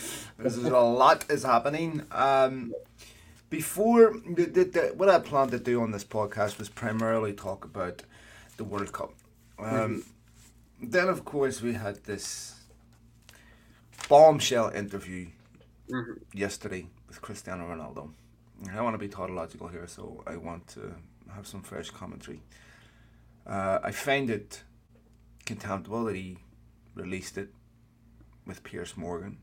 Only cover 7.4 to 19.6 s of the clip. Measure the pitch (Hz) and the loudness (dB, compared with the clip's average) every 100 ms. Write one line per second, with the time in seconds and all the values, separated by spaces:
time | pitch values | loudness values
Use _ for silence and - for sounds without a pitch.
7.4 | 95 98 - 101 90 87 - - - - | -8 -10 -10 -6 -6 -8 -18 -20 -20 -20
8.4 | - - 107 101 101 - - - _ _ | -20 -12 -8 -6 -6 -8 -10 -12 _ _
9.4 | _ - 107 110 110 - - - _ - | _ -10 -4 -2 -2 -4 -10 -20 _ -20
10.4 | - - _ - 123 180 185 160 - 147 | -20 -20 _ -16 0 2 2 0 -4 0
11.4 | 135 117 117 113 104 101 - 98 - - | 0 0 -4 -2 -4 -8 -8 -8 -8 -10
12.4 | - - - - _ _ - _ - - | -12 -18 -20 -20 _ _ -20 _ -20 -20
13.4 | - - - - _ - - 147 160 143 | -20 -20 -20 -20 _ -10 8 12 12 10
14.4 | - 123 107 101 101 98 92 92 87 - | 2 2 0 -2 -6 -8 -10 -10 -12 -18
15.4 | - - - _ - 127 113 - - 98 | -20 -20 -20 _ -10 -8 -8 -14 -14 -4
16.4 | 98 - 104 92 85 - - - - 101 | -4 -4 -10 -10 -12 -20 -20 -18 -14 -14
17.4 | - 90 85 82 62 - 76 78 - _ | -10 -10 -10 -10 -12 -14 -16 -20 -20 _
18.4 | _ - 95 104 120 107 98 95 90 90 | _ -16 -12 -4 -4 -4 -8 -8 -8 -8
19.4 | 82 - | -10 -12